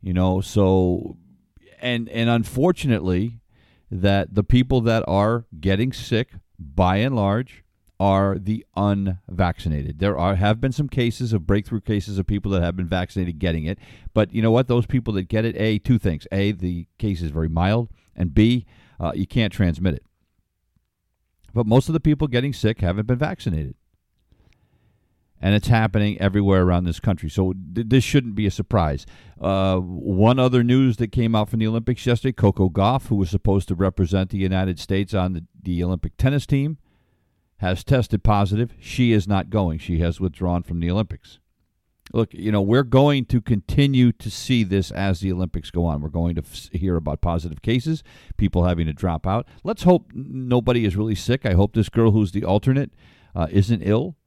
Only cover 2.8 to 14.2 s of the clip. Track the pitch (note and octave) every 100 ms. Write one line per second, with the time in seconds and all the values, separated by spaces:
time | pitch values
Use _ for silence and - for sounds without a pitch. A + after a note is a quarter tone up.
2.8 | D3 A2+ F2 F2+ A2 A#2 _ _ _ _
3.8 | _ G2 G2 G2 F#2 G2 G2+ B2 B2+ C3+
4.8 | A#2 A2+ - G2 G#2 A#2 A#2 D#2+ E2 F#2+
5.8 | B2+ C3 - A2 - - _ _ D2+ D2+
6.8 | F2+ F#2+ B2 B2+ G2 G#2 C3 - _ _
7.8 | _ _ G2 G2 G2 F#2+ G2 A2 - -
8.8 | G2+ G2+ G2 F#2 - F2 F2+ E2+ E2+ D2+
9.8 | C#2+ C#2+ F#2+ G2+ F2 F#2+ G#2 A2 C3 B2+
10.8 | C#3+ - A#2+ A2+ B2 G#2+ E2 G#2 G2+ A2+
11.8 | - G#2+ G2 G2 F#2+ G2+ G2 F#2+ E2+ F2+
12.8 | F2+ F#2 F2+ - F2 D#2+ F#2 E2 D#2 G2
13.8 | - - - -